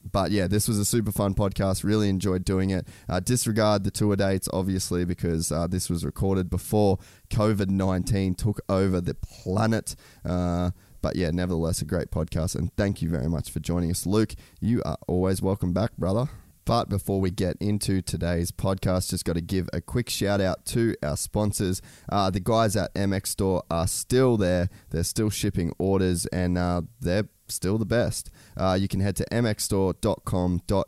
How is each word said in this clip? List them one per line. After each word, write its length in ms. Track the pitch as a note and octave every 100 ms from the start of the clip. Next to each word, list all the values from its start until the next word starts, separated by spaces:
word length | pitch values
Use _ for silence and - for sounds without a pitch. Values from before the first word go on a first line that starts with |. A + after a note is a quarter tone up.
| -
but 180 | G2+ F2
yeah, 160 | G2+ F2+
this 200 | G2+ -
was 120 | G#2+
a 80 | G#2
super 260 | A#2+ G#2
fun 220 | - G2+
podcast. 500 | F#2+ G2+ - G2 F#2+
Really 240 | G2 G#2+ G2+
enjoyed 340 | F#2+ G2 F#2
doing 280 | F#2 F#2+ F#2+
it. 180 | F#2 - - -
Uh, 140 | F2+
disregard 640 | F2 B2 - A2 G#2+ G#2
the 60 | G2
tour 260 | - G#2+ G2+
dates, 320 | G2 F#2+ -
obviously, 540 | E2 F#2+ F#2+ - F2
because, 480 | F2 E2+ E2+ E2 D#2+
uh, 140 | D#2 E2+
this 240 | F2+ -
was 160 | E2+ D#2+
recorded 420 | - G2 F#2+ F2+
before 500 | F2 - G#2+ G#2 F#2 - - -
covid 400 | - G#2+ G#2 F#2+
nineteen 640 | G2 F#2+ F#2 F2+ G2+ F#2+
took 280 | F2+ A2 G#2 -
over 320 | G2 F#2+ F#2
the 140 | F2
planet. 840 | C2+ - - - F#2+ A2 A2+ - - - -
Uh, 460 | - F2+ F2 F2 F2+ - - -
but 140 | E2 -
yeah, 140 | E2+
nevertheless, 520 | E2+ F2+ E2+ E2 -
a 20 |
great 260 | D2 F2 -
podcast. 460 | - D#2+ - E2+ -
And 180 | E2+ -
thank 240 | G2+ G2+
you 80 | E2
very 180 | E2 C#2
much 220 | D#2+ -
for 100 | -
joining 300 | D2+ E2+ E2+
us. 160 | E2+ F2
Luke, 260 | G#2+ A2 - - -
you 220 | G2+ A#2 -
are 100 | D2 -
always 360 | F2+ F#2 F#2+
welcome 320 | F#2+ F#2+ F#2
back, 200 | F2 A2 -
brother. 320 | E2+ G#2 C3+ - - -
But 240 | - A#2 -
before 320 | G2+ - G2
we 100 | F#2+
get 280 | F#2 F#2 -
into 400 | G#2 G#2 - F#2+
today's 500 | - E2 E2+ F2 F2
podcast, 600 | - G2 F#2+ - F#2 -
just 160 | F2+ -
gotta 160 | E2+
give 260 | E2+ F#2+ F2
a 80 | E2+
quick 260 | - B2 A#2+
shout 320 | - G2+ G2+
out 240 | F#2+ E2 -
to 280 | A#2+ A2+ -
our 160 | D2 D2
sponsors. 640 | - G#2+ G#2+ - G2 F#2 - - -
Uh, 220 | G2+ F#2+
the 100 | F#2+
guys 340 | F#2 A2+ A2+
at 160 | G2 F2+
M 180 | - G2
X 160 | G2 -
Store 360 | - G2 F#2 -
are 160 | E2 E2+
still 520 | - - B2 C3 A2+
there. 320 | F#2 F2+ F2 - -
They're 160 | D#2+
still 240 | E2 - G#2+
shipping 460 | - G#2 G2 E2+ -
orders, 460 | F#2+ G2 F#2 F2 -
and, 300 | F2 F2+ F2+
uh, 260 | F2 F2 D#2+ -
they're 280 | E2+ F#2+ G#2+ _ -
still 300 | - F2+ A2
the 80 | G#2
best. 440 | A2+ - - - - - -
Uh, 220 | F#2 F#2
you 60 | G2
can 140 | F#2+
head 160 | G2+ F#2
to 180 | -
M 100 | A#2
X 200 | A#2+ G#2+
store 300 | - G2+ F#2+
dot 300 | E2+ A#2 F2+
com 380 | - F#2 F2+ F2 -
dot 180 | G2